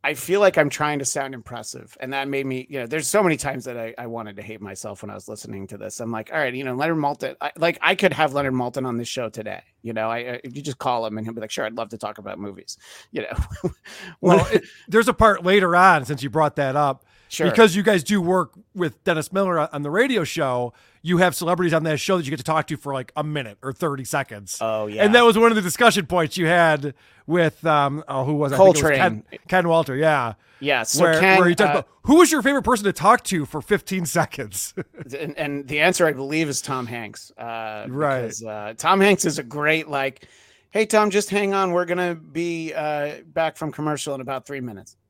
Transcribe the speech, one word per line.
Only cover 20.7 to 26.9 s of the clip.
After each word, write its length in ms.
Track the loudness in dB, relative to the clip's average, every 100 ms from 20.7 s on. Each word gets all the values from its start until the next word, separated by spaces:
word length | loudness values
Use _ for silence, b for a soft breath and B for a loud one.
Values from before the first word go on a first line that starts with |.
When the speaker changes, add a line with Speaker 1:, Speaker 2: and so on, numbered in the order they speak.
| b b b
Speaker 2:
you 160 | 0 4
have 180 | 4 2
celebrities 380 | -2 0 2
on 100 | 2
that 160 | 0 -2
show 180 | 0 -2
that 60 | -2
you 40 |
get 80 | -6
to 60 |
talk 240 | -2 -2 -2
to 100 | -8
for, 160 | -6
like, 180 | -8 -8 -8
a 60 |
minute 340 | -6 -6 -8 -12
or 120 | -12
thirty 320 | -4 -4 -4 -4
seconds. 520 | -4 -4 -10 -12 -6
Speaker 1:
Oh, 260 | -2 -2 -4
yeah. 160 | 2
Speaker 2:
And 100 | 6 8
that 80 | 8
was 120 | 6
one 140 | 4
of 40 | 4
the 60 |
discussion 440 | -2 4 4 4 0
points 320 | 0 0 0
you 80 | 2
had 460 | 4 4 4 -2